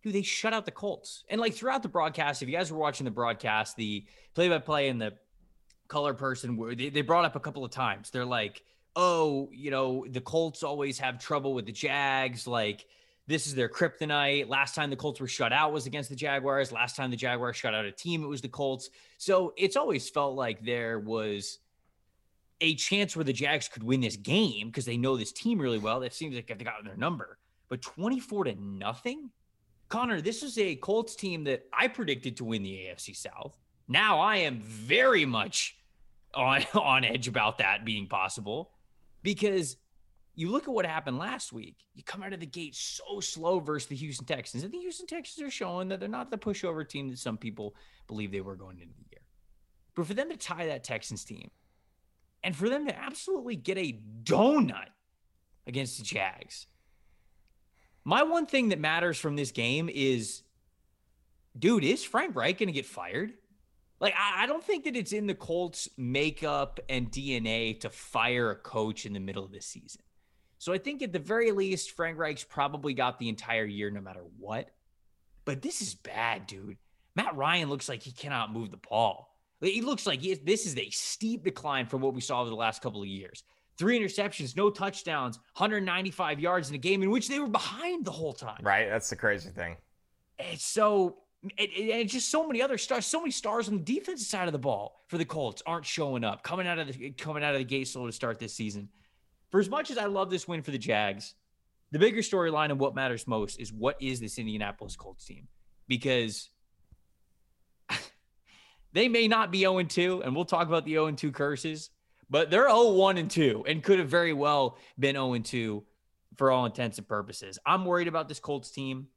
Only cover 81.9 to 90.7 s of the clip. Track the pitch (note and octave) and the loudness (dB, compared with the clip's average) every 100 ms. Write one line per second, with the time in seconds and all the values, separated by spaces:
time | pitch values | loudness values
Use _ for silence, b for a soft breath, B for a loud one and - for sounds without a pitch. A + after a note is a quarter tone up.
81.9 | C3+ C3+ B2+ - B2+ A#2+ A2 A2+ A2 B2+ | 0 0 -2 -2 -2 -2 0 0 0 -6
82.9 | G#2 G2+ G2 F#2+ - - _ _ - F#3 | -6 -8 -8 -12 -18 -20 _ _ -2 2
83.9 | A#3+ G3 G3 G3+ - C#3 C3+ G#3 G3+ G3 | 2 2 0 -2 -2 -6 2 2 2 -4
84.9 | F#3+ - D#3 B2+ A2+ b - G3+ G#3+ F#3+ | -4 -4 -2 -2 -6 b 0 0 2 0
85.9 | F3+ F#3+ - E3+ D3 E3 F3+ C#3+ C#3+ E3+ | 0 -2 -2 -2 0 2 2 0 -2 2
86.9 | G3 F#3+ A#3+ - C#4 C#4+ G3+ - G3+ E4+ | 4 4 2 2 -2 2 0 0 -6 -4
87.9 | F4 G#3+ D3+ D#3+ B2 A#2+ G#2+ G#2 G2 A2 | -2 -4 -4 -6 -6 -10 -2 4 4 4
88.9 | A2 - G#2 A2 G2+ E2+ F2 E2+ E2 _ | 0 -2 0 2 0 -2 -8 -8 -8 _
89.9 | _ _ _ _ - F3 E3 - | _ _ _ _ -12 -10 -6 -4